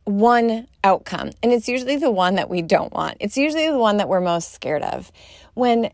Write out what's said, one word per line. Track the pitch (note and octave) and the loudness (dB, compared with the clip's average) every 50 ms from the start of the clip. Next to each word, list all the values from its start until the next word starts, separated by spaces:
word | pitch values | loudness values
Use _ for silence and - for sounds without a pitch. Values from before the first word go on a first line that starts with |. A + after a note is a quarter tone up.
| - | -6
one | G#3+ G3+ G3+ G#3+ A#3+ A#3+ A#3+ A#3 A#3 A3 A3+ A#3+ - _ _ | -4 0 4 4 4 6 4 4 2 0 -2 -6 -12 _ _
outcome. | - G3 F#3 - - - F#3+ D#3+ - - - _ | 2 2 2 2 0 -6 -8 -8 -8 -10 -8 _
And | - A#3 | 0 2
it's | B3 A#3+ A3+ - | 2 2 0 -2
usually | A#3+ B3+ B3+ B3 C#4+ | -4 -4 -2 -2 -2
the | C#4+ D#4+ C#4 | 0 0 0
one | A3 F#3 F#3 F3+ G3 | 2 2 2 2 2
that | F#3+ - - | 0 -2 -2
we | - F3+ | -4 -4
don't | E3+ D#3+ G3 D3+ - - | -2 2 2 0 0 0
want. | - - D#3+ D3+ - - | -4 -4 -4 -4 -6 -6
It's | - G#3 - | -8 -4 -2
usually | C4+ C#4 D#4 D4+ D#4+ D#4 D#4+ | 0 0 0 0 0 0 0
the | D4+ C4 | 0 2
one | A3+ G#3+ G#3 G#3 | 2 2 2 0
that | F#3+ C3+ | 0 0
we're | F#3+ F#3 | 0 0
most | F3+ F3 E3+ E3+ E3 - | 0 0 -2 -2 -4 -8
scared | - - - - D3+ D3 | -10 -10 -6 -4 -4 -4
of. | - - - - - - _ - - - - - - - - | -4 -6 -8 -8 -12 -16 _ -20 -20 -20 -20 -20 -20 -12 -4
When | A3+ B3 B3 A#3 A#3 A3+ - | -2 0 2 2 2 0 -4